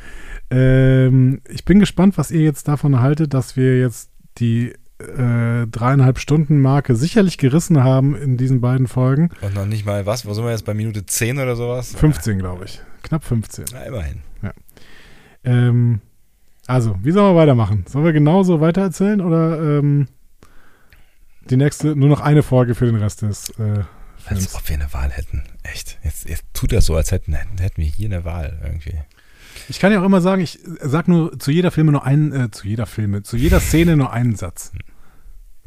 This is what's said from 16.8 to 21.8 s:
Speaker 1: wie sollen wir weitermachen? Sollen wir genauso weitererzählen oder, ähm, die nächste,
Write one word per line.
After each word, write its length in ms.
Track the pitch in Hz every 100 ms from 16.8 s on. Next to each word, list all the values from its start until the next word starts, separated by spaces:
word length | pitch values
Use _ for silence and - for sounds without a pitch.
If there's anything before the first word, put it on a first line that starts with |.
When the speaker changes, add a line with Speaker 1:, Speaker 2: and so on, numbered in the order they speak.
| 113 92
Speaker 1:
wie 100 | 123
sollen 220 | 196 202
wir 60 | 170
weitermachen? 440 | 156 120 101 104 87
Sollen 160 | 139
wir 80 | 165
genauso 480 | 151 147 185 185 165
weitererzählen 600 | 160 175 196 - 202 208
oder, 400 | 180 165 165 156 156 147
ähm, 300 | 143 143 135 _ - - - - - - _ - - _ - - -
die 80 | 127
nächste, 380 | 147 -